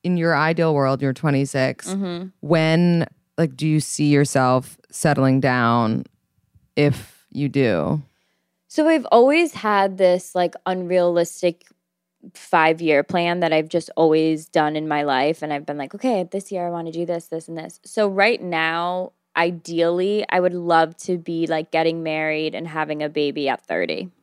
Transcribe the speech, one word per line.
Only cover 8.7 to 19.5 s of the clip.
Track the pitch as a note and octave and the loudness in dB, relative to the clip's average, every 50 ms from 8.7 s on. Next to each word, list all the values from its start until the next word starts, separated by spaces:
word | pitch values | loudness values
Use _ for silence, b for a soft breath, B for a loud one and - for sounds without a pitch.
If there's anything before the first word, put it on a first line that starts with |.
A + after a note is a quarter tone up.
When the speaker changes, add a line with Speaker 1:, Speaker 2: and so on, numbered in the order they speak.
| - - D4+ D#4+ | -2 2 2 4
Speaker 2:
I've | E4 D4+ A#3+ - | 2 2 2 4
always | - A#3+ A#3+ C4+ D4 E4 F4 D4+ - | 4 6 6 6 4 4 2 0 -4
had | - - G#3+ G#3 G3 G3 G3 F#3+ | -4 -2 0 2 2 2 0 2
this, | F#3 F#3+ F3+ F3+ F#3 - - - | 2 4 4 4 2 -2 -6 -2
like, | F#3 F3 E3+ - - _ | -2 -2 -2 -4 -6 _
unrealistic | - F#3 F#3 F3+ F3 F#3 F3+ F3 F3 E3+ E3+ E3+ E3+ - - - F3 E3+ _ _ _ _ _ _ _ _ _ _ _ _ _ - - _ | -6 -4 -4 -4 0 0 2 2 2 2 0 -2 -2 -4 -2 -2 -2 -2 _ _ _ _ _ _ _ _ _ _ _ _ _ -20 -20 _
five-year | - - - - E3+ D#3+ D#3+ D#3+ D#3+ E3+ D#3 D3+ C#3 D3 | -20 -6 0 2 4 4 4 2 0 0 2 2 2 2
plan | - - F3+ E3+ E3+ F3 F3+ | 0 -2 -2 0 0 0 0
that | F3 E3 | 0 2
I've | D#3+ D#3 D#3 D#3+ | 2 0 0 0
just | - E3+ - - - | -4 -4 -4 -4 0
always | - E3 D#3+ D#3 D#3+ D#3+ D#3+ D#3+ D3+ D#3+ _ | 2 2 4 4 4 2 2 0 -2 -6 _
done | - E3 D3+ D3+ D#3 | 0 0 0 0 -2
in | D3+ D#3 D#3 | -4 -4 -2
my | D3+ D3 D3 | -2 0 0
life. | C#3+ C3+ C3 C3+ D3+ D#3+ - | 0 0 2 2 0 -2 -4
And | D3+ D3+ | -6 -6
I've | D3 C#3+ D3 | -6 -6 -6
been | - D3 D3 | -8 -8 -8
like, | C#3 C3+ - | -8 -10 -10
"Okay, | G3+ - C4 A#3 F#3+ F#3 F3 | -6 -4 -2 -2 -2 -4 -4
this | - G3 G3 - | -8 -10 -8 -8
year | G3+ F3+ F3 | -6 -6 -4
I | F3 | -4
wanna | F3 E3+ E3 E3 | -6 -6 -8 -8
do | D#3+ E3 E3+ | -6 -6 -6
this, | E3 F3 E3+ E3 - | -4 -6 -8 -6 -8
this, | E3 E3 E3 | -10 -10 -10
and | - E3 | -10 -12
this." | D#3+ D#3+ - - _ _ | -12 -12 -14 -18 _ _
So | - - A3 G#3+ G3+ | -8 -2 -2 -2 0
right | F#3+ F#3+ G3 A3+ A#3+ - | 2 2 2 2 2 -2
now, | - F3+ E3+ D#3+ D#3+ D#3+ E3 E3+ F3 F3 F3+ F#3 F#3 - _ _ _ _ _ | -4 -4 -2 -2 -2 -2 -2 -2 -4 -2 -4 -4 -6 -8 _ _ _ _ _
ideally, | - E3+ F3 | 0 0 0